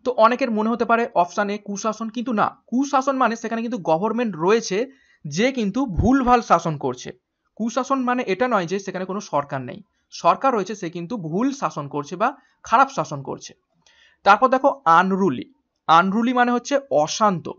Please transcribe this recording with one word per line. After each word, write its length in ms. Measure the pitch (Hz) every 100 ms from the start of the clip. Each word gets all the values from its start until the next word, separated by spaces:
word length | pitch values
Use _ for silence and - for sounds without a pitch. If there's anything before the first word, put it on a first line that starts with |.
তো 80 | 254
অনেকের 400 | 240 220 240 269
মনে 180 | 214 220
হতে 160 | 233 226
পারে 240 | 226 233 -
অপশন 340 | 175 - 202
এ 80 | 202
কুশাসন, 520 | 202 202 220 214 226
কিন্তু 240 | 240 240
না, 280 | 214 175 - _
কুশাসন 500 | 240 277 269 269 262
মানে 180 | 240 226
সেখানে 260 | 220 226
কিন্তু 160 | 233 220
গভর্নমেন্ট 580 | 160 160 214 233 240 165
রয়েছে 560 | 170 226 - 185 269 _ _ _ 156
যে 260 | 147 240
কিন্তু 340 | 262 208 220 277
ভুলভাল 560 | 160 190 269 247 247
শাসন 360 | 226 175 170 147
করছে। 340 | 139 123 - - _ _ _ _
কুশাসন 440 | 226 269 254 269
মানে 240 | 247 247 247
এটা 200 | 185 254
নয় 180 | 220 170
যে 140 | 196
সেখানে 260 | 196 185 185
কোনো 140 | 190
সরকার 420 | 208 147 143 139
নেই, 220 | 127 - - _ _
সরকার 440 | - 170 190 269
রয়েছে 220 | 233 185 220
সে 140 | 170
কিন্তু 280 | 170 170 240
ভুল 360 | 156 170 262
শাসন 340 | - 170 151 143
করছে 280 | 143 143 180
বা 220 | 226 277 _ _
খারাপ 260 | - 226 269
শাসন 340 | 220 156 143
করছে। 300 | 139 - - - _ _ _ _ _ _
তারপর 240 | - 202 254
দেখো 340 | 247 285 - -
আনরুলি, 680 | 165 190 190 190 123 - _ _ _ -
আনরুলি 460 | 160 190 202 233
মানে 180 | 247 240
হচ্ছে 280 | 240 240 277 277
অশান্ত। 580 | 143 156 - 214 175 143